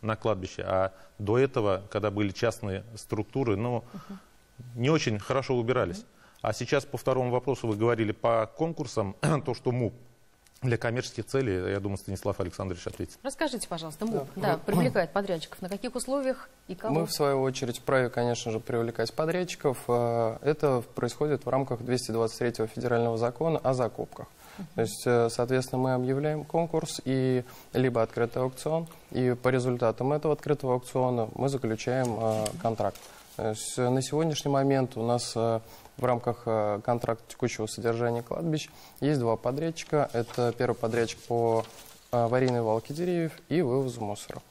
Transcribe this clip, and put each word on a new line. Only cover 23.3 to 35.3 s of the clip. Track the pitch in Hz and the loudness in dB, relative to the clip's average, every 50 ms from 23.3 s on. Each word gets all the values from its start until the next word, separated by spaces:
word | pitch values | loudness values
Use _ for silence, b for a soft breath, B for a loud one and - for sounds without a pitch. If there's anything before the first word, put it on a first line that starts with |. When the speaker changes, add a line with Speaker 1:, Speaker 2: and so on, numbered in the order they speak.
| 127 - 156 165 160 139 | 0 0 0 0 0 2
Speaker 3:
о | - 127 131 | 2 0 2
закупках. | 127 127 110 - - 127 - - - - - - B B B B B | 2 0 -2 -2 -6 -8 -8 -8 -14 -16 -16 -16 B B B B B
Speaker 2:
Мгм. | 196 156 - | -14 -10 -2
Speaker 3:
То | - 113 | -2 -2
есть, | 110 - - - | -2 -2 -4 0
э, | 131 123 117 117 117 | 2 4 4 4 4
соответственно, | 117 - 123 120 131 131 127 131 - 127 | 2 0 0 2 2 0 0 0 0 0
мы | 127 131 131 | 2 2 2
объявляем | 127 127 127 135 135 147 151 151 151 143 | 2 2 0 0 0 0 0 -2 -2 -6
конкурс | 147 - 165 170 165 165 160 - - - - - | -2 0 0 0 2 0 -2 -2 -2 -8 -6 -2
и | 127 131 131 131 131 127 127 123 B B B B B - | 0 0 2 2 2 2 2 0 B B B B B 0
либо | - 131 127 120 123 113 | 2 2 2 4 2 0
открытый | 110 - - 120 113 - 135 127 | 0 2 0 0 0 0 -2 -2
аукцион, | 131 131 - - 151 156 165 165 165 - - - - - | -2 -4 -4 -4 -2 -2 -2 -2 -4 -12 -18 -18 -8 -2
и | - 127 123 123 120 - | 0 2 2 2 2 2
по | 127 | 2
результатам | 127 131 123 127 123 120 123 113 110 - 127 131 147 | 2 2 2 0 0 2 2 2 2 2 0 0 0
этого | 151 151 160 151 | 0 2 0 0
открытого | 143 - 147 147 135 - 131 123 | 0 0 -2 -2 0 2 0 0
аукциона | 123 - - - 131 127 127 123 120 113 110 113 | 0 -2 -2 -2 0 2 2 2 0 0 -2 -2
мы | - 123 139 | -2 -2 0
заключаем, | 139 139 - 113 110 107 - - 123 131 131 120 113 107 | 0 0 -2 -2 -2 -2 -2 -2 0 0 0 0 -2 0
э, | 113 110 110 110 107 104 - 170 | 0 0 2 2 0 -2 -4 -2
контракт. | - 117 113 - 104 101 - B B B B B B B B | -2 -2 0 2 0 -2 -2 B B B B B B B B
То | - 110 110 | -4 -2 -2
есть, | 110 107 - - - - | -2 -4 -6 -8 -2 0
э, | 127 123 | 2 2
на | 127 131 131 | 4 2 2
сегодняшний | 131 - 147 160 165 151 - - 147 | 0 0 0 0 0 0 -2 -2 0
момент | 139 139 139 139 139 135 131 120 - 113 | 2 2 4 4 4 4 2 0 -2 -4
у | 110 | 0
нас, | 117 120 123 - - | 2 2 0 0 -2